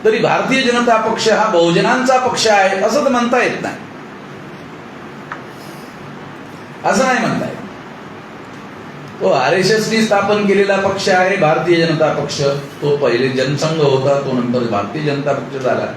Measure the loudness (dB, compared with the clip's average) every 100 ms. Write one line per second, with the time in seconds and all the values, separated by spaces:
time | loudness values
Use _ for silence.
0 | 2 2 2 2 2 2 2 2 4 4
1 | 2 0 2 2 4 4 4 4 2 2
2 | 4 4 2 0 4 4 4 2 2 2
3 | 2 2 2 2 0 -2 -8 -10 -14 -16
4 | -16 -16 -16 -16 -16 -16 -16 -16 -16 -16
5 | -16 -16 -14 -14 -14 -16 -14 -14 -16 -16
6 | -16 -14 -16 -16 -16 -16 -16 -6 -2 2
7 | 2 0 -2 -2 -4 -8 -12 -14 -16 -16
8 | -16 -16 -16 -18 -18 -18 -16 -16 -16 -16
9 | -16 -4 0 2 2 2 2 2 2 0
10 | 2 2 2 2 4 4 4 2 0 0
11 | 2 4 2 4 4 2 4 4 4 2
12 | 2 0 -4 0 0 0 -6 -4 0 2
13 | 2 2 2 0 0 0 0 2 4 4
14 | 2 2 0 -2 0 0 0 -2 -2 -4
15 | -2 -2 -2 -2 -4 -4 -2 -2 -4